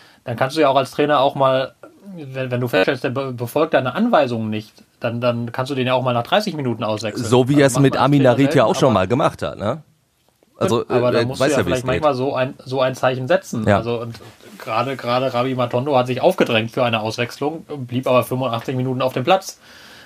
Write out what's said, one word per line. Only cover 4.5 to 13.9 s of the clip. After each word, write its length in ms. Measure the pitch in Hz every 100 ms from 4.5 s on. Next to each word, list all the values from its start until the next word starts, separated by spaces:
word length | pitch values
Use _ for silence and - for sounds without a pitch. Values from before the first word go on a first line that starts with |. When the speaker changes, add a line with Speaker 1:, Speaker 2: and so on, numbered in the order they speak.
| 107 - _ _ _
Speaker 1:
dann, 200 | 117 117
dann 300 | 123 117 117
kannst 220 | 123 131
du 20 |
den 140 | 135 123
ja 60 |
auch 100 | 127
mal 100 | 127
nach 80 | 120
dreißig 320 | 113 196 214
Minuten 300 | 151 127 113
auswechseln. 420 | 107 107 107 110 120
Speaker 2:
So 220 | 123 127
wie 60 |
Speaker 1:
Also 60 | 147
Speaker 2:
er 40 | 139
es 60 |
Speaker 1:
macht 100 | 143
Speaker 2:
mit 120 | 135
Speaker 1:
man 40 | -
als 60 |
Speaker 2:
Amin 140 | 131 143
Speaker 1:
Trainer 100 | 127
Speaker 2:
Larit 160 | 120 139
ja 60 |
Speaker 1:
selten, 160 | 139 110
Speaker 2:
auch 60 | 190
schon 120 | 139
Speaker 1:
aber 40 |
Speaker 2:
mal 140 | 104 95
gemacht 340 | 123 165 -
hat, 160 | 76 64
ne? 240 | 101 156 - _ _ _ _ _ _ -
Also, 280 | 95 113 -
Speaker 1:
aber 200 | 123 123
Speaker 2:
äh, 40 |
Speaker 1:
da 60 | 117
Speaker 2:
er 80 | 117
Speaker 1:
musst 140 | -
Speaker 2:
weiß 80 | 139
Speaker 1:
du 40 |
ja 40 | 135
Speaker 2:
ja, 40 | 87
wie 60 |
es 80 | 123
Speaker 1:
vielleicht 20 |
Speaker 2:
geht. 200 | 127 143
Speaker 1:
manchmal 100 | 151
so 220 | 131 135 127
ein, 180 | 131 -
so 160 | 127 135
ein 140 | 127
Zeichen 320 | 131 131 127 131
setzen. 400 | 185 - 120 110
Speaker 2:
Ja. 120 | 101
Speaker 1:
Also 220 | 113